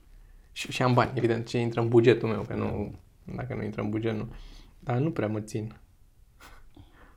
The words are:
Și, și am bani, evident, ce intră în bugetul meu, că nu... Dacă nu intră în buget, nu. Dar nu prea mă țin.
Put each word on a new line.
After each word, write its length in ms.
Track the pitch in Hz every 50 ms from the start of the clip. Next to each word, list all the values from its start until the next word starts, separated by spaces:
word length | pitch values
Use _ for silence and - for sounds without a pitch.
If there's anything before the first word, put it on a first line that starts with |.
| - - - - - - - - - -
Și, 180 | - - - -
și 100 | - -
am 120 | 131 127 123
bani, 160 | 123 110 - -
evident, 320 | 127 120 113 113 113 117
ce 120 | - - 123
intră 220 | 117 117 120 120
în 80 | 117 113
bugetul 400 | 120 117 117 127 110 - - 113
meu, 120 | 107 104
că 120 | 107 110 113
nu... 400 | 107 107 107 - 104 104 - 101 - - - - _ - - -
Dacă 200 | - 123 123 113
nu 80 | 110
intră 180 | 107 104 107 -
în 60 | 107 107
buget, 260 | 104 107 113 113 110
nu. 120 | 104 110 - - - - - - - - - - -
Dar 200 | - - 123 123
nu 120 | 143 165
prea 180 | - - 107 104
mă 120 | 110 107
țin. 340 | 104 - - 113 107 113 - - - - _ - - - _ - - - - - - - - - - - - - - - - - - - -